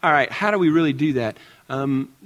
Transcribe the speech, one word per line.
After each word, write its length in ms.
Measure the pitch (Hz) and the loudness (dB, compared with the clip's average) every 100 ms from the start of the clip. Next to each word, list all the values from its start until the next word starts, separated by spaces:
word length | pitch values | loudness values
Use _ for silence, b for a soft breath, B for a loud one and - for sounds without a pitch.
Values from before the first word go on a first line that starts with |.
all 100 | 175 | 2
right, 200 | 147 131 | 2 0
how 200 | - 208 | -2 -2
do 60 | 208 | 2
we 120 | 170 | 2
really 240 | 160 160 | 2 0
do 200 | 135 151 | 0 -2
that? 240 | 131 113 - B B _ | 0 -4 -8 B B _
Um, 400 | 131 139 135 135 _ | -6 -2 -4 -4 _